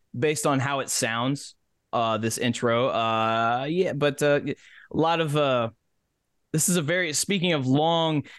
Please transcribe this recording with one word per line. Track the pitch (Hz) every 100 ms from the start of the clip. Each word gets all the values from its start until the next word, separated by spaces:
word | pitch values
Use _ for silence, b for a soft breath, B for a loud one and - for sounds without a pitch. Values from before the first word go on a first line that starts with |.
| _ 120
based | 151 151 156
on | 135
how | 131 139
it | 123
sounds, | - 120 117 127 143 - - _ _ _
uh, | 120 113 110
this | 113 -
intro. | 123 117 123 117 131
Uh, | 101 113 110 113 113 113 120 143
yeah, | 175 185
but, | 143 143 -
uh, | 147 143 143
a | - B B B -
lot | 160 165
of, | 156 151
uh, | 143 127 117 - _ _ _ _ _ _ _ 156
this | 170
is | 180
a |
very, | 147 175 175
speaking | 143 - 202 180
of | 156 127
long | 139 160 170 165 151 B